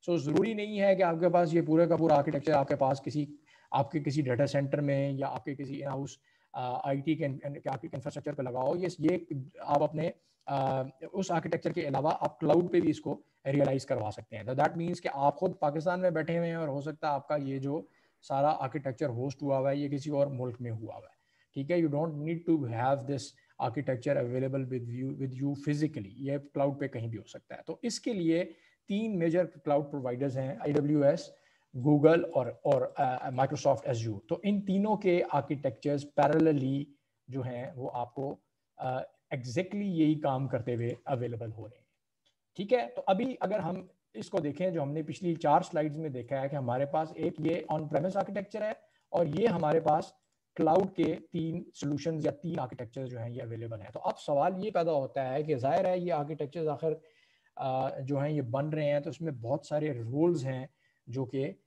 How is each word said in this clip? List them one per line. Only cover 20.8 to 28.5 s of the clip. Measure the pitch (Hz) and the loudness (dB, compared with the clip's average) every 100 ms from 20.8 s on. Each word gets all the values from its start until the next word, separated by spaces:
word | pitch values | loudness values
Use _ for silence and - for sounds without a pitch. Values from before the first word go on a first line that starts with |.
| 113 - | -8 -12
हुआ | - | -16
है, | _ _ _ _ - | _ _ _ _ -10
ठीक | 139 | 0
है? | 175 | 2
You | 160 | 2
don't | 143 165 | 2 -2
need | 147 151 170 170 | -2 -4 -4 2
to | 165 | 2
have | 127 113 123 139 | 2 0 2 0
this | 123 139 - - _ _ 127 | 0 -4 -6 -16 _ _ -4
architecture | 120 139 131 151 143 | -2 -2 -2 0 0
available | 123 127 131 135 131 | 0 0 -2 -2 -4
with | 127 120 120 | -6 -6 -6
you, | 131 139 | -6 -4
with | 135 127 | -6 -4
you | 139 139 147 | -4 -2 -2
physically। | 147 151 151 98 | 0 0 -2 -10
ये | 113 139 139 | -8 -4 -4
cloud | 139 - 139 139 | -6 -2 0 0
पे | 143 | -6
कहीं | 127 113 | -6 -6
भी | 110 | -8
हो | - | -12
सकता | - _ - | -18 _ -16
है। | - | -12
तो | 160 | -6
इसके | 240 - - | -6 -4 -4
लिए | 214 165 165 185 | 0 2 2 0